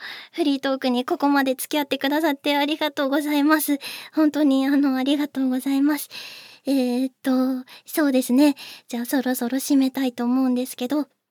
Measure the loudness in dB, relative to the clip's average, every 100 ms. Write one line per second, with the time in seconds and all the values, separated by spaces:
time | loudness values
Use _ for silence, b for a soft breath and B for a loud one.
0 | B B B -2 0 0 0 -2 0 0
1 | 0 0 2 2 2 -2 -4 -4 -2 -2
2 | 0 0 0 0 0 0 0 -2 -4 -2
3 | -2 0 0 2 2 2 2 -2 B B
4 | B 0 2 2 2 2 2 2 2 0
5 | 0 0 -2 -2 -2 -2 0 2 2 0
6 | -4 B B B B B -2 0 0 0
7 | -2 -4 -2 0 0 -2 -8 B B 0
8 | 2 2 2 4 4 2 B B B -8
9 | -4 -2 0 -2 -2 -2 2 2 2 0
10 | -4 -2 0 2 2 0 -4 -6 -4 -2
11 | -4 _ _